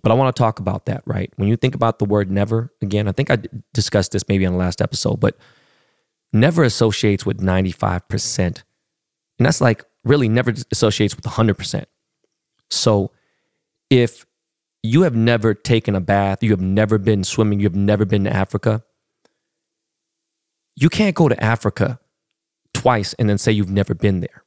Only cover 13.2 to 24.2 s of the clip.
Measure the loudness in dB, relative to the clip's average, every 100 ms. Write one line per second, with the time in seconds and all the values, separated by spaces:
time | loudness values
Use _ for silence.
13.2 | _ _ _ _ _ _ _ 2 2 -2
14.2 | -20 _ _ _ _ _ 0 2 2 2
15.2 | 2 2 0 -2 0 0 0 -4 0 0
16.2 | 2 0 0 0 0 0 2 0 2 0
17.2 | -2 0 0 2 0 0 0 2 2 0
18.2 | 0 -2 -2 -2 -2 -4 -6 _ _ _
19.2 | _ _ _ _ _ _ _ _ _ _
20.2 | _ _ _ _ _ 0 0 2 0 2
21.2 | 2 2 0 0 -2 -2 -2 -4 _ _
22.2 | _ _ _ _ _ -2 0 0 -2 -2
23.2 | 0 2 0 0 0 0 -2 0 0 0